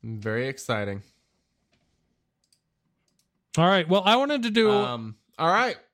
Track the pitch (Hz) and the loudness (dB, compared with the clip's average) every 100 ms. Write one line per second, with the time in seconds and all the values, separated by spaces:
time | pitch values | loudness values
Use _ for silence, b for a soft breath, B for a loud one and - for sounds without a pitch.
0 | 113 110 107 113 131 135 - 110 101 101 | -10 -10 -6 -4 -6 -8 -6 -4 -4 -8
1 | - _ _ _ _ _ _ _ _ _ | -12 _ _ _ _ _ _ _ _ _
2 | _ _ _ _ _ _ _ _ _ _ | _ _ _ _ _ _ _ _ _ _
3 | _ _ _ _ _ - 175 196 160 190 | _ _ _ _ _ 0 4 2 2 2
4 | 190 233 277 294 233 214 220 202 160 120 | 4 2 2 -2 0 2 4 2 0 -4
5 | 110 110 _ - 160 196 247 175 _ | -10 -14 _ -4 0 2 0 -4 _